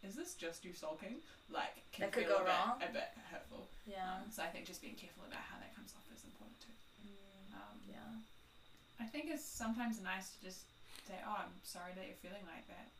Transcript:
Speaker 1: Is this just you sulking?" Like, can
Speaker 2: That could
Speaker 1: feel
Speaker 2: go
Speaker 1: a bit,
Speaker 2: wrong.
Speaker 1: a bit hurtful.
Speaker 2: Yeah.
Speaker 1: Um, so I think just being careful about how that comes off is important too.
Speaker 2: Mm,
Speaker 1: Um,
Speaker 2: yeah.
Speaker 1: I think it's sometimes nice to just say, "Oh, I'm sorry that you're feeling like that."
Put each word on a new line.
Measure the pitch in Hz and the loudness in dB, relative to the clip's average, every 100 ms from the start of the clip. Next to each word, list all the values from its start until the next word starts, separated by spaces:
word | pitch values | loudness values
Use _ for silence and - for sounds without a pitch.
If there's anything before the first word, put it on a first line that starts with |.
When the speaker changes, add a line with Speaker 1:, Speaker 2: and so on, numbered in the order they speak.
Speaker 1:
Is | 196 220 | -4 -4
this | 349 - | -4 -2
just | 170 170 185 | -2 -2 -6
you | |
sulking?" | 175 - 156 196 247 - - - | -4 -2 -2 -2 -4 -8 -16 -2
Like, | 320 - - - | 2 2 0 -10
can | - 196 | 2 6
Speaker 2:
That | |
could | 240 214 | 8 10
Speaker 1:
feel | 202 | 10
Speaker 2:
go | |
Speaker 1:
a | 185 | 12
bit, | |
Speaker 2:
wrong. | 185 - - | 10 8 6
Speaker 1:
a | 120 | 4
bit | 113 - - - | 2 0 -4 -8
hurtful. | - - 185 185 - - | -8 -6 -10 -8 -10 -6
Speaker 2:
Yeah. | 196 185 185 | 0 2 0
Speaker 1:
Um, | 190 | 0
so | - | 0
I | 160 | 0
think | - - | 0 -6
just | 185 | -6
being | 254 - | -6 -8
careful | - - - | -10 -10 -6
about | - | -6
how | - 190 | -6 -8
that | - - | -8 -10
comes | - - | -10 -12
off | - 226 | -12 -12
is | |
important | - - 220 - | -12 -12 -12 -12
too. | - 226 - - 208 | -12 -12 -14 -14 -12
Speaker 2:
Mm, | 196 196 196 190 208 | -12 -12 -12 -10 -10
Speaker 1:
Um, | 208 208 202 | -10 -10 -8
Speaker 2:
yeah. | 220 226 226 220 - - - - - - - | -8 -4 -4 -6 -12 -14 -16 -16 -16 -16 -2
Speaker 1:
I | 226 | 0
think | 302 311 | 2 2
it's | 320 - | 0 0
sometimes | - 226 226 233 220 | 0 4 6 6 4
nice | 185 185 190 - | 2 0 0 -6
to | 185 | -8
just | 185 - - - - - | -8 -12 -14 -10 -10 -6
say, | 185 202 | -4 0
"Oh, | 208 | 2
I'm | 180 180 | 0 -6
sorry | - 185 180 | -8 -6 -4
that | 185 190 | -4 -6
you're | - | -8
feeling | 180 202 185 | -8 -8 -8
like | 165 - | -10 -10
that." | 175 226 - | -12 -12 -14